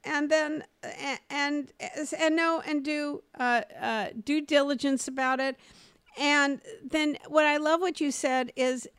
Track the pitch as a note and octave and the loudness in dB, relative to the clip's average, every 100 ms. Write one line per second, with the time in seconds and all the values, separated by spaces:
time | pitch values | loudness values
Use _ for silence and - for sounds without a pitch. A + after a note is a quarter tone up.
0 | - D4 D4 D#4 D4+ D#4 - _ - - | -4 -2 2 2 2 -4 -10 _ -14 -8
1 | C#4+ - - C#4 C#4+ D4 C4 - - D4 | -8 -8 -6 -2 0 -2 -6 -10 -10 -8
2 | D4 D#4+ D#4+ D#4+ E4 E4 - D4 C#4 D4 | -6 0 2 2 2 0 -2 -4 -2 -2
3 | D4 C#4+ - - B3 A#3+ - - A3+ A3 | -4 -8 -10 -4 0 0 -2 -6 -4 -2
4 | G3 A3+ A#3+ D4+ D4 C#4+ C#4 C4 C#4 C4+ | -4 -6 -2 -2 4 4 4 0 0 0
5 | - C4 C4 C4 C4+ C4 - - - _ | -2 -2 0 0 -2 -6 -14 -20 -20 _
6 | _ - C#4+ D4 C#4 C4+ - - C4 D#4 | _ -2 2 4 4 0 -8 -16 -4 0
7 | D4+ - - D4+ D4+ D4 D4+ E4 F#4 - | 0 -2 0 4 4 4 2 2 2 0
8 | C#4+ - C#4 B3+ B3 - B3+ B3+ - | -2 0 0 0 0 0 0 -2 -8